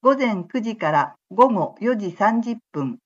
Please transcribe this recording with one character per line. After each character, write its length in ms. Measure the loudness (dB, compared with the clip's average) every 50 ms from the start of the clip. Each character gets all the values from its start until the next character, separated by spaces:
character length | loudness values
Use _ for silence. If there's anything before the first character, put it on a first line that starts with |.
午 140 | 4 2 2
前 280 | 4 2 -2 -2 -2 -6
九 160 | -6 -6 -6
時 160 | -4 -4 -6 -4
か 140 | -2 0
ら 240 | 0 0 0 -2 -6 _ _ _
午 180 | 2 4 4 4
後 260 | 4 0 -2 -4 -6 -6
四 160 | -4 -4 -2 -2
時 140 | -4 -8
三 300 | -4 0 0 0 0 0 -4
十 120 | -4 -8 -10 _ _
分。 280 | _ -6 -6 -6 -8 -10 _